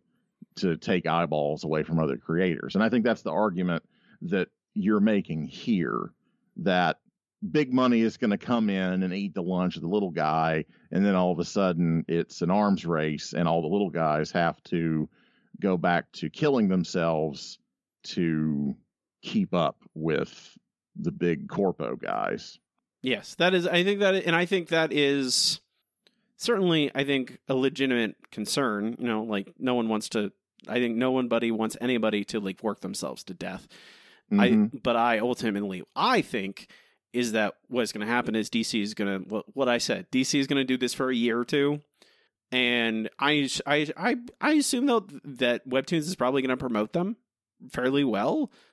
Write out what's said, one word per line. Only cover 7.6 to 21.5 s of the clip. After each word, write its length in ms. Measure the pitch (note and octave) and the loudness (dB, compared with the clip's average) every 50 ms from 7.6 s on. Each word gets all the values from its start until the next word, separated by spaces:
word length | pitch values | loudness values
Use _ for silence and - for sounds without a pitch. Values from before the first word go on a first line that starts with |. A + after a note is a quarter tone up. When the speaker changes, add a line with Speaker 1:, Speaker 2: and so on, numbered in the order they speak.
| D3+ C3 B2+ | 2 4 2
Speaker 1:
money 280 | B2+ B2+ B2 A#2+ A#2 | 4 4 4 4 4
is 160 | A2+ A2+ G#2 - | 4 2 0 0
gonna 200 | - A2 G2+ G2+ | 0 0 0 0
come 320 | - - B2+ A#2 A2 G#2 | 0 0 0 2 2 2
in 340 | G2 F#2+ F#2+ F#2 F#2 F#2 F#2+ | 2 0 0 0 0 0 0
and 100 | F#2 F2+ | -2 -2
eat 220 | G2 G2+ G2+ - | -4 -6 -6 -6
the 80 | G2+ F2 | -6 -4
lunch 320 | F2+ F#2 F2+ F#2 F2+ E2+ | -2 0 0 0 0 -2
of 60 | E2+ | -4
the 60 | D2+ E2+ | -4 -2
little 240 | F#2+ G#2 G2+ F#2 | 0 0 0 -2
guy, 540 | D#2+ E2 D#2 D#2 D#2 D#2+ D#2+ E2 D#2+ D#2+ D2+ - _ _ _ _ | -2 -2 0 2 2 2 2 2 0 0 -2 -6 _ _ _ _
and 140 | - F#2 G2 | -2 0 2
then 100 | G2+ G2 | 4 4
all 160 | F#2 F2+ F2+ | 4 2 2
of 80 | F2+ D#2 | 2 0
a 60 | F2 | -4
sudden 600 | - - G#2 G2 F#2 F2 E2 F2 E2 E2 E2 D#2 - | -4 -2 0 0 2 2 2 2 2 2 0 0 0
it's 340 | D#2+ E2+ - - - - | 0 0 0 -2 -4 -4
an 80 | F2 E2+ | 0 2
arms 360 | F#2 G#2 G#2 G2+ G2 D#2+ D#2+ | 2 4 4 4 2 0 0
race, 480 | E2+ E2+ D#2 D#2 D#2 D#2 D2 - - - | -2 0 0 0 -2 -2 -4 -8 -6 -4
and 140 | - E2+ E2 | -2 0 2
all 140 | E2 E2+ | 2 0
the 60 | E2 D2+ | 0 0
little 220 | F2+ G2+ G#2 F2+ | 0 0 0 0
guys 420 | D2+ E2+ D#2+ D#2 D2+ D2+ D#2 - | 0 0 0 2 2 0 -2 0
have 300 | - F2 E2+ E2 D#2+ - _ | 0 2 2 2 0 -4 _
to 460 | - - F2 E2 E2 D#2+ D#2 D#2 - - _ _ _ _ _ _ _ _ - | -4 -2 -2 0 0 0 0 -2 -4 -8 _ _ _ _ _ _ _ _ -4
go 160 | - G2 F#2 F2 | 0 0 0 2
back 340 | E2 F2+ F2 E2 - - - | 2 2 2 2 0 -4 -12
to 160 | - - - | -8 -8 -8
killing 400 | - - D#3 D3 C#3 B2 G#2+ F#2+ | -6 -2 0 2 2 2 2 2
themselves 920 | F#2 F2+ E2 - - F#2+ E2 E2 D#2+ D#2 D#2+ D#2+ C#2 - - - - - _ _ _ _ _ _ _ _ _ | 2 2 0 0 -2 0 0 0 0 0 -2 -2 -4 -8 -14 -16 -18 -20 _ _ _ _ _ _ _ _ _
to 720 | - - - F2 E2 D#2+ D#2 D#2 D#2 D2+ C#2+ C#2+ C#2 C2+ - _ _ _ _ _ _ _ _ | -10 -4 -2 0 0 0 0 0 0 0 -2 -2 -4 -6 -8 _ _ _ _ _ _ _ _
keep 320 | - - - A2 F#2+ F2 - | -14 -4 -2 -2 -2 0 0
up 240 | F2 E2 C#2+ - - _ - _ | 0 0 0 -2 -6 _ -18 _
with 640 | D#2+ D#2 D#2+ D#2 C#2+ D2 - - - - - - - _ _ _ _ _ _ _ | -6 -2 0 0 0 -2 -4 -8 -18 -20 -20 -20 -20 _ _ _ _ _ _ _
the 160 | - - E2+ | -6 -6 -6
big 360 | - E2 F2 F2 E2 C#2 C2+ | -4 -2 0 0 0 -2 -4
corpo 480 | - | -8